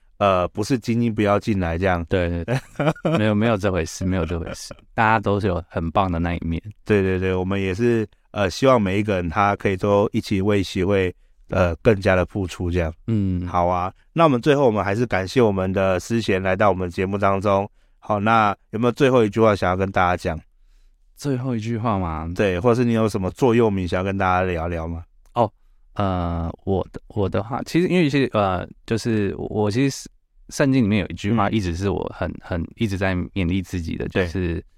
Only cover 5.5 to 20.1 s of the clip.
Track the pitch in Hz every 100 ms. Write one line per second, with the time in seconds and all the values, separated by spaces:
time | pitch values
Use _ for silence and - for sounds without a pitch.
5.5 | 85 - 98 82 104 95 82 85 85 82
6.5 | 82 107 - - 104 95 92 95 92 92
7.5 | 98 95 92 120 113 107 _ _ 104 95
8.5 | - 135 123 98 98 107 95 87 104 101
9.5 | 101 104 92 104 101 104 113 - 98 101
10.5 | 101 92 95 90 98 92 - _ _ -
11.5 | 92 87 82 120 98 98 92 87 104 90
12.5 | - 90 87 80 - - 110 95 90 90
13.5 | 87 87 90 92 - _ - 160 120 151
14.5 | 143 131 107 95 104 120 95 95 131 110
15.5 | 95 95 95 95 90 - 117 107 95 95
16.5 | 92 104 92 90 98 95 101 98 98 101
17.5 | 98 104 _ _ _ - 104 107 113 104
18.5 | 95 _ 110 120 117 135 127 107 113 110
19.5 | 101 92 92 95 95 90